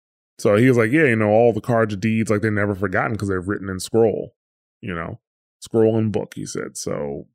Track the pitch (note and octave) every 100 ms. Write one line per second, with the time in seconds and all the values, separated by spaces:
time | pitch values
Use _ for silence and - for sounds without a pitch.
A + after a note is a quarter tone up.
0 | _ _ _ - A#2 G#2 B2+ A#2+ A2 C#3+
1 | D3 A2+ G#2+ G#2+ A#2+ A2 - A#2 A2 G2+
2 | A2 A2 G#2+ G#2 G#2+ G#2 G2+ F#2+ G2 F#2+
3 | C3+ G#2+ G2 F#2 F2 G#2 G2 F#2 - A2+
4 | A2+ - - - _ _ _ _ - E2+
5 | E2 - _ _ _ _ - A#2 A2 A2+
6 | A2 G2+ - - - - - - - G2
7 | D2 C#2+ -